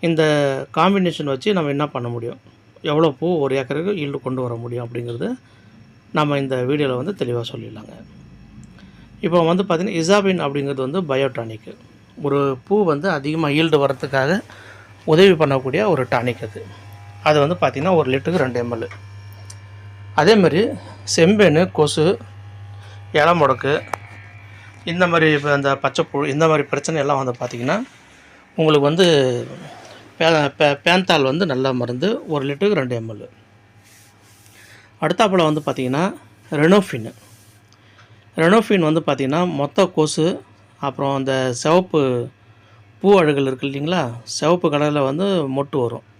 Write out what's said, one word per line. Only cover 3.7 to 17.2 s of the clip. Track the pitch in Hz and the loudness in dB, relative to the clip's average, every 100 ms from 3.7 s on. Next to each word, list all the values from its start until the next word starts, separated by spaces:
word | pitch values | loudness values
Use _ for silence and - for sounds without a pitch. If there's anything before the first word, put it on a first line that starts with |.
| 143 175 202 | -6 -4 -4
ஈல்டு | 147 135 | -4 -6
கொண்டு | 131 127 | -6 -6
வர | 127 117 | -6 -6
முடியும் | 120 120 120 | -8 -10 -8
அப்படிங்கிறது | 123 120 117 180 254 _ - - - - - _ | -10 -10 -8 -6 -8 _ -20 -20 -20 -20 -20 _
நம்ம | 165 151 143 | -2 -2 -2
இந்த | 135 131 | -2 -4
வீடியோவில் | 123 147 143 123 147 | -2 -2 -2 -2 -6
வந்து | 196 127 | -6 -6
தெளிவா | 120 117 | -6 -6
சொல்லிடலாங்க. | 120 110 110 104 - - - - - - - - - - - - - | -12 -14 -16 -20 -20 -20 -20 -20 -20 -20 -20 -20 -20 -20 -20 -20 -8
இப்போ | - 170 | 0 2
வந்து | 165 180 | 2 0
பார்த்தீங்கன்னா, | 196 165 185 | 0 -2 -2
இசாபின் | 175 160 202 196 180 | -4 2 2 2 0
அப்படிங்கிறது | 151 143 139 139 131 | -2 -4 -6 -4 -4
வந்து | 165 | -4
பயோடானிக். | 165 135 139 123 113 110 - - - - _ - | -2 -2 -2 -4 -10 -12 -18 -20 -20 -20 _ -8
ஒரு | 147 143 139 131 | -2 0 -2 -4
பூ | - 202 | -2 0
வந்து | 190 143 175 | 0 0 -2
அதிகமா | 160 139 160 156 | -4 -4 -2 0
ஈல்டு | 143 165 151 139 | 0 2 2 2
வரத்துக்காக | 135 143 135 135 190 - - - - - - - | -2 -4 -2 0 0 -2 -20 -20 -20 -20 -14 0
உதவி | 160 196 | 6 6
பண்ணக்கூடிய | 170 151 135 131 127 107 | 6 2 0 -2 -2 0
ஒரு | 120 | 0
டானிக் | 123 131 120 120 110 | 0 0 -2 -6 -8
அது. | 107 98 - - - - - | -12 -16 -18 -20 -20 -20 -4